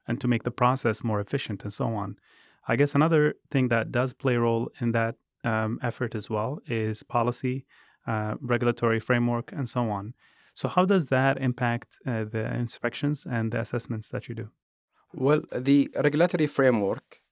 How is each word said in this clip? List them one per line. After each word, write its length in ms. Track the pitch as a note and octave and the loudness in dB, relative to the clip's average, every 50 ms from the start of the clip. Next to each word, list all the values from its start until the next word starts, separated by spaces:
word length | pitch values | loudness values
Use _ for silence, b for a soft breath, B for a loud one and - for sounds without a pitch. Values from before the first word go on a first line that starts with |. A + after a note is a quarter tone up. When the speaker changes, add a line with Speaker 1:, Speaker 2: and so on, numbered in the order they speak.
| _ | _
Speaker 1:
and 140 | - B2+ - | -6 -4 -2
to 60 | - B2+ | 0 0
make 140 | A#2+ A2+ - | 0 0 -2
the 80 | B2+ | -4
process 520 | - - B2 B2 C3 B2+ - A#2+ G#2 - - | 0 2 2 2 2 2 0 0 -2 0 -2
more 160 | A#2 G#2+ G#2 | -2 -2 -2
efficient 440 | G2+ - - G#2+ - - G#2 F#2+ - | -2 -4 -4 -6 -4 -6 -8 -8 -6
and 100 | A2 - | -8 -4
so 140 | - C3 | -4 -2
on. 280 | A#2 A2+ G#2 G2+ G#2 G#2+ b b b b b b b b b b - | -2 -2 -4 -6 -8 -10 b b b b b b b b b b -2
I 80 | A#2+ | 2
guess 180 | B2 C#3+ C#3+ - | 2 2 4 4
another 400 | C#3+ D3+ E3 D#3+ D3+ D3+ D3+ - - _ _ | 4 4 6 6 4 4 2 0 -4 _ _
thing 160 | - C3+ B2+ | 2 2 4
that 240 | A#2+ A#2 A2+ A2 A2 | 4 2 2 0 0
does 220 | A#2+ A#2+ C3 C3 B2 | 0 0 0 0 -4
play 220 | - - C3 B2 | -2 0 0 2
a 40 | A#2+ | 4
role 320 | A#2 A#2 A#2 A2+ A#2+ - - - | 4 2 2 0 -2 -4 -6 -2
in 140 | A#2+ A#2 A2+ | -2 0 2
that, 220 | A#2 A2+ A2+ A#2 - _ _ _ _ - | 2 0 0 -2 -8 _ _ _ _ -2
um, 360 | A#2 A2 A2 A2 A2 A2+ - | 0 0 0 0 -2 -2 -2
effort 340 | - A#2+ - - B2 A2+ - | -4 -4 -4 -4 -6 -4 -4
as 140 | G#2+ G#2 - | -6 -4 -2
well 300 | A2 G#2 G#2+ B2+ D3 - - | -2 -2 -2 -2 -4 -8 -6
is 360 | - - A2+ A2 G#2+ G#2+ - - | -4 -2 -2 0 -2 -4 -6 -8
policy, 640 | - - A#2 A#2 B2 A#2+ - - B2+ B2+ C3+ - b b b b b b b b | -2 0 0 0 0 0 -2 -4 -4 -4 -4 -8 b b b b b b b b
uh, 280 | - A2+ G#2+ G#2+ G#2+ - - | -4 -2 -2 -2 -4 -6 -6
regulatory 600 | - A#2+ B2 A2+ A#2+ A#2+ A#2 - A#2+ A2+ A2+ A2 | -2 -2 0 2 2 0 2 2 0 0 2 0
framework, 500 | - - B2 A#2+ A#2+ A#2+ A#2+ A#2 A#2 - | 2 0 2 2 2 0 0 -2 -4 -6
and 160 | G3 D#3+ C3 | -8 -8 -6
so 220 | - - B2+ A#2+ A2 | -4 -2 -2 -2 -2
on. 240 | G#2 G2 G2+ A2 - b b b b b b b b | -2 -4 -6 -10 -14 b b b b b b b b
So 160 | - - - | -6 -6 0
how 160 | - F3+ F#3 | 2 2 4
does 220 | F3+ G3+ F#3 D3 | 4 4 2 2
that 300 | - C3+ B2+ C3+ C3+ C#3 C#3 | 2 2 2 4 2 2 2
impact, 560 | C3+ B2+ B2 - B2+ A#2+ A#2 A#2 - _ - - _ | 0 -2 0 0 0 -2 -2 -2 -6 _ -20 -10 _
uh, 160 | C#3 A#2+ A2 A2 | -4 -4 -4 -4
the 300 | G#2+ A2 A2+ A2 A#2+ A#2+ | -4 -4 -4 -4 -2 -2
inspections 680 | A#2+ A#2+ A#2 - - - A#2+ A#2+ - - D3 D3 - - - | -4 -4 -4 -6 -4 -4 -4 -4 -2 -2 -2 -2 -4 -4 -4
and 220 | B2 A#2 A2+ A2 | -2 -2 -2 -2
the 80 | A2 A#2 | -2 -4
assessments 480 | A2+ - - B2 - - A#2 A2 - - | -4 -4 -6 -6 -4 -6 -8 -8 -8 -8
that 200 | - A2+ - - | -10 -10 -8 -8
you 60 | A#2 | -10
do? 140 | A2 G#2+ G#2+ - _ _ _ _ _ _ _ _ _ _ _ - | -10 -10 -12 -14 _ _ _ _ _ _ _ _ _ _ _ -6
Speaker 2:
Well, 280 | - C3 C#3 D3+ D3+ - - | 0 2 4 4 2 0 -4
the 380 | - B2 B2+ C3+ C#3+ C#3+ C#3 - - | -6 -2 2 4 4 4 4 2 0
regulatory 520 | - C3+ D3 C#3+ D3+ E3+ F3 - D#3+ D#3 | 0 2 2 4 4 2 2 2 0 0
framework 720 | C#3+ - - C3+ B2+ A#2+ G#2+ G2+ G2 A2 B2+ - _ - _ _ _ | 0 2 4 4 4 4 4 2 0 -2 -4 -8 _ -20 _ _ _